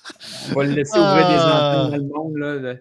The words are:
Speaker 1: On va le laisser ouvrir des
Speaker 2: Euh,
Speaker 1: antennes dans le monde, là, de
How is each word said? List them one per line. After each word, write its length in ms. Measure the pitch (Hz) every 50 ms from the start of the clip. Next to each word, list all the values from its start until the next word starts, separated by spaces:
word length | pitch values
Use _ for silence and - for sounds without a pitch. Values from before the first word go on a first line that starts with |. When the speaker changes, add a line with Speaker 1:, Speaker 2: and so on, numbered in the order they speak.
| _ - - _ - - - - - -
Speaker 1:
On 40 | - 135
va 40 | 139
le 60 | 143 143
laisser 240 | 147 143 143 -
ouvrir 300 | 214 202 196 190 185 185
des 60 | 180 -
Speaker 2:
Euh, 500 | 170 165 160 156 151 147 143 143 139 135
Speaker 1:
antennes 20 | 143
dans 80 | 143
le 60 | 143 139 143 143 151 160
monde, 140 | 160 156
là, 200 | 147 143 147 147
de 220 | 139 131 127 127 135